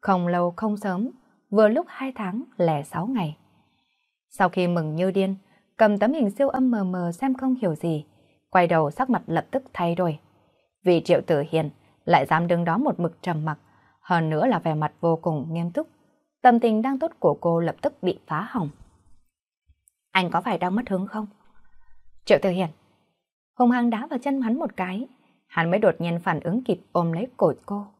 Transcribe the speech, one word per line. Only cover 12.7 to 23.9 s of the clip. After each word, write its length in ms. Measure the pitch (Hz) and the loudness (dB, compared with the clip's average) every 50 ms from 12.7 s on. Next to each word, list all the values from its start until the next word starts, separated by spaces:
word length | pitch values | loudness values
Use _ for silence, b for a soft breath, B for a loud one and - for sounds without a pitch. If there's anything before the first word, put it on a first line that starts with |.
| 165 202 | 0 0
một 220 | 285 302 - 170 | 0 -2 -2 -2
mực 220 | 175 160 - _ | -2 -4 -4 _
trầm 240 | - 185 170 156 151 | -6 -6 -4 -4 -4
mặc, 140 | 156 151 - b b b b b b b b | -6 -8 -8 b b b b b b b b
hơn 280 | b - 185 170 170 156 | b -2 0 0 2 0
nữa 160 | 156 151 185 | 0 0 2
là 140 | 269 233 170 | 2 0 0
vẻ 140 | - 165 156 | 0 -2 -2
mặt 200 | 151 151 151 - _ | 0 -2 -4 -4 _
vô 180 | - 170 165 160 | 0 0 0 0
cùng 320 | 165 175 160 151 135 160 160 | 0 -2 -2 -2 -4 -4 -4
nghiêm 180 | 165 170 175 | -4 -4 -4
túc. 160 | 170 285 320 - _ _ _ _ _ _ _ _ _ _ | -4 -6 -6 -6 _ _ _ _ _ _ _ _ _ _
Tâm 180 | - 254 240 233 | 6 6 6 6
tình 220 | 226 233 220 214 | 4 2 2 2
đang 180 | 226 262 277 262 | 0 -2 -2 -2
tốt 120 | 311 330 - _ | -4 -6 -6 _
của 180 | - 175 143 - | 0 0 0 2
cô 180 | - 170 170 165 | 0 0 0 0
lập 160 | 170 165 - - | 0 -2 -4 -4
tức 220 | - 294 302 _ - | -6 -6 -6 _ -4
bị 160 | 180 - - _ _ | -4 -4 -4 _ _
phá 200 | 156 151 196 233 | -6 -6 -6 -6
hỏng. 200 | - 254 175 143 - _ - _ _ _ _ - - - _ _ _ _ _ _ _ _ _ _ _ _ _ _ _ _ _ _ | -6 -6 -6 -6 -8 _ -20 _ _ _ _ -20 -20 -20 _ _ _ _ _ _ _ _ _ _ _ _ _ _ _ _ _ _
"Anh 180 | _ 190 185 170 | _ -2 -2 0
có 120 | - 170 | -2 -2
phải 160 | - 247 208 165 | -2 -2 -4 -2
đang 180 | 180 180 190 | -2 -2 -2
mất 140 | 214 254 - | -2 -4 -2
hứng 180 | 202 185 190 202 | -4 -4 -4 -6
không?" 200 | - 214 214 202 _ _ _ - _ - - - - - - - - - - - - - _ | -8 -10 -10 -10 _ _ _ -20 _ -20 -20 -20 -20 -20 -20 -20 -20 -20 -20 -20 -20 -20 _
Triệu 120 | - 208 - | 4 4 4
Tử 80 | - 196 | 4 0
Hiền 200 | 180 185 190 165 151 _ _ _ _ _ _ _ _ _ _ _ _ _ _ _ _ _ | -2 -2 -4 -4 -6 _ _ _ _ _ _ _ _ _ _ _ _ _ _ _ _ _
hung 140 | 247 240 | 2 4
hăng 180 | 247 247 240 | 4 2 2
đá 180 | 240 | 0